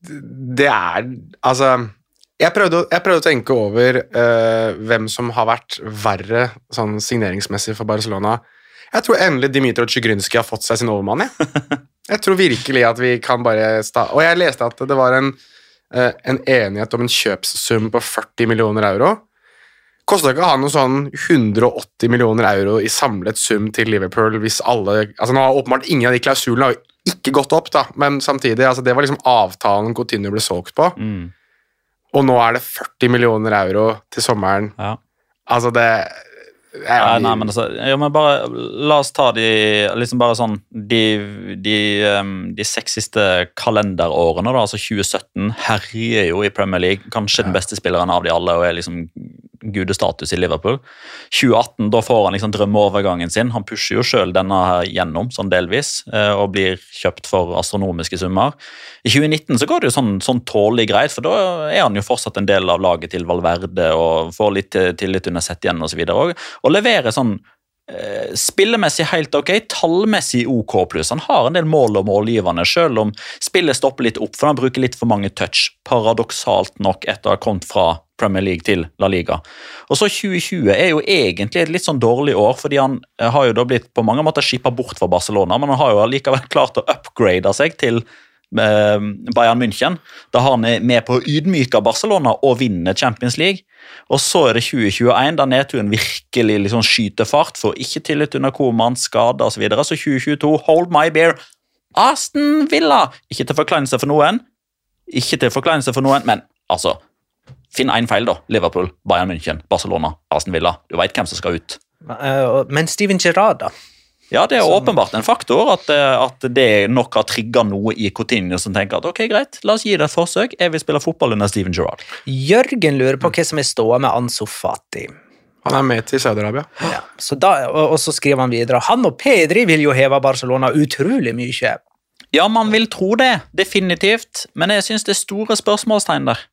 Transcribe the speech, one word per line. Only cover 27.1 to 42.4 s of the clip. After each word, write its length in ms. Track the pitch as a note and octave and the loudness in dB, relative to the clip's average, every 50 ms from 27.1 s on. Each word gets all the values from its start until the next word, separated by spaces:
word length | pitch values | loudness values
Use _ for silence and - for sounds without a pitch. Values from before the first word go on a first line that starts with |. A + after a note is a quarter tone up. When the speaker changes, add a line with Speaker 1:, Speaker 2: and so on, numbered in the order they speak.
| F3+ | -8
Speaker 1:
ikke 160 | - _ - C3+ C#3+ | -4 _ 0 0 0
gått 160 | C#3 - - | 2 2 0
opp 160 | D#3+ D#3+ - | 0 0 0
da, 140 | - D3+ C3 - - | 0 0 0 0 -2
men 240 | - C#3+ C#3+ C#3+ C#3 | -2 0 0 0 -2
samtidig, 480 | - - C#3+ C#3 - - A#2 A2 B2+ C3 | -2 -2 -4 0 0 -2 2 2 2 2
altså 160 | B2+ B2+ B2+ | 2 2 0
det 140 | B2+ B2 C3 | 0 2 2
var 80 | C#3+ C3+ | 2 0
liksom 160 | C#3+ - - | 0 -2 0
avtalen 720 | C3 B2+ A#2 G#2+ - F#2 _ - A2 G2+ G2+ G#2 A2+ A#2 | 2 4 4 2 0 -2 _ 0 0 0 2 0 -2 -4
Coutinho 400 | A#2 A#2 - - G#2+ G2+ G2+ G2+ | -4 -4 -4 -4 -4 -4 -4 -4
ble 80 | G#2+ G#2+ | -4 -4
solgt 320 | - F#2+ F2 F2 - - | -2 -4 -6 -6 -6 -2
på. 160 | - D3+ F3+ F3 - | 0 0 0 0 -2
Speaker 2:
Mm. 320 | G#2+ G#2+ G#2 F#2+ E2+ F2 F2+ _ _ _ _ _ _ _ _ _ _ _ _ _ _ _ - | -8 -6 -6 -8 -8 -12 -14 _ _ _ _ _ _ _ _ _ _ _ _ _ _ _ 0
Speaker 1:
Og 120 | D3 C3+ | 2 4
nå 120 | C3 B2+ B2 | 4 4 4
er 120 | A#2 A2+ A#2 | 4 2 2
det 80 | B2 | -2
førti 480 | - - - - - - _ _ - B2 | -4 -8 -12 -12 -12 -12 _ _ 0 2
millioner 420 | B2 B2 A#2+ A#2+ A2+ A2 G#2+ A2+ G#2+ G#2 G2 | 4 4 4 2 2 2 0 2 2 2 2
euro 380 | F#2 F#2+ G#2 G#2+ A2 A2 G#2+ _ _ | 2 2 2 2 2 0 -2 _ _
til 100 | - - A2+ | -8 -6 -2
sommeren. 500 | - B2 G#2+ G2 F#2 G2 G2 G#2 G#2 G2 - | 0 0 0 2 0 0 0 -2 -4 -8 -8
Speaker 2:
Ja. 200 | G2+ G2+ A2 - _ _ _ _ _ _ _ _ _ - | -8 -8 -8 -8 _ _ _ _ _ _ _ _ _ -2
Speaker 1:
Altså, 240 | - A#2+ A#2 B2 A#2 | 0 0 0 0 2
det, 340 | A#2+ A#2 A#2 A2+ A2 - - - - - - - - - - _ _ _ _ _ | 2 2 2 2 0 -2 -6 -10 -18 -20 -20 -20 -20 -20 -20 _ _ _ _ _
jeg 140 | - - - | -14 -4 0
Speaker 2:
Ja, 320 | A#2+ A#2+ G#2+ A2 A2+ A#2 | 2 2 4 4 2 2
Speaker 1:
blir 20 | |
Speaker 2:
nei, 140 | A2+ A2+ A2+ | 2 0 0
men 120 | A2 A2 G#2+ | 0 -2 -4
altså, 180 | G2+ A#2+ A2+ - - | -2 -4 -4 -4 -6
ja, 200 | - A#2 C3 C3+ C#3 | -6 -2 -2 0 0
men 140 | D3 D3 | 0 0
bare, 360 | C#3+ D#3 D3+ D3 C#3+ C3+ A2+ A#2+ | 2 2 4 4 2 2 -2 -6
la 480 | A#2+ A#2+ A#2+ A#2+ - - C#3 D3 D3+ D3 | -6 -8 -8 -8 -8 -4 0 2 2 2
oss 120 | C#3 - - | 2 0 0
ta 180 | - C#3+ B2 | 2 2 2
de, 580 | A2 A2+ A2+ A2+ A2 G#2+ G#2+ G#2+ G#2 G#2 G#2 G2+ F2+ | 2 2 2 2 2 2 2 2 2 2 2 0 0
liksom 240 | A2+ A#2+ A#2 - B2+ | -2 -4 -4 0 0
bare 160 | A#2+ A#2+ A#2 | 2 2 2
sånn, 200 | G#2+ A#2+ A2 G#2+ G2+ _ _ | 0 -2 -2 -4 -6 _ _
de, 840 | _ A2+ G#2 G2+ A#2 A#2 A2 A2 G#2+ G#2 G#2 G2+ G#2 G2+ F#2+ F#2+ F#2+ F#2+ | _ -14 -6 -2 0 2 2 2 2 0 -2 -6 -10 -14 -12 -12 -12 -8
de, 140 | F#2+ G#2+ G#2+ G#2+ G#2 G#2+ G#2 G2+ G#2 G#2 | -4 -2 -2 0 0 0 0 2 2 2
ehm, 460 | G2+ G2+ G2 G2 G2 F#2+ | 2 0 -2 -4 -6 -8